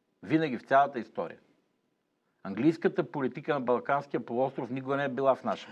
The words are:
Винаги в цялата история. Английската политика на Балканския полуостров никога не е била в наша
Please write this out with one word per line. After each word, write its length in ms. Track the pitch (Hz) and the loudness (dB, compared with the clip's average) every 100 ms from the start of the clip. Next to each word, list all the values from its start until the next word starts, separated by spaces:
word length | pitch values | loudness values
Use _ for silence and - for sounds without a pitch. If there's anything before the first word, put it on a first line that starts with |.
| _ _ | _ _
Винаги 360 | - 156 160 117 | -2 0 0 -4
в 40 | |
цялата 360 | - 135 143 123 | 4 4 4 0
история. 400 | 104 - 85 - _ _ _ _ _ _ _ _ _ _ | -6 -6 -8 -10 _ _ _ _ _ _ _ _ _ _
Английската 680 | 98 101 143 160 190 - 156 | -10 0 2 2 0 0 -4
политика 440 | 147 127 131 147 | -2 -4 -4 -2
на 60 | 147 | -2
Балканския 600 | 123 120 113 143 143 - | 2 0 2 0 0 -4
полуостров 500 | - 117 131 135 123 | -2 -2 -2 -2 -6
никога 260 | 131 131 139 | -6 -2 -2
не 80 | |
е 40 | 139 | -2
била 260 | 123 135 | 2 2
в 100 | 127 | 2
наша 240 | 113 92 - | 0 -4 -6